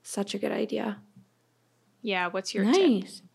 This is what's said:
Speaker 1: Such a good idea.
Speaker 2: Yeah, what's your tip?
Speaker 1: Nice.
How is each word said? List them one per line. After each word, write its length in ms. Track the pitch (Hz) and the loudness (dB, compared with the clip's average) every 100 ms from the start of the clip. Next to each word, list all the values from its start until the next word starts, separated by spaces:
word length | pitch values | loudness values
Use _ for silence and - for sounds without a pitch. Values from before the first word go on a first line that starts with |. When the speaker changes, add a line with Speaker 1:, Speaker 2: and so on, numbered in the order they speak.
Speaker 1:
Such 320 | - - 202 | -8 -6 -4
a 60 | 202 | -4
good 120 | - | -4
idea. 460 | - 220 220 220 202 - - _ _ _ _ _ _ _ _ | -2 -2 -2 -4 -6 -16 -20 _ _ _ _ _ _ _ _
Speaker 2:
Yeah, 260 | 220 185 175 | -4 -2 0
what's 260 | 190 190 | -4 -4
your 80 | 202 202 | 0 4
tip? 180 | 349 359 | 6 6
Speaker 1:
Nice. 320 | 208 190 - - | 4 -2 -16 -20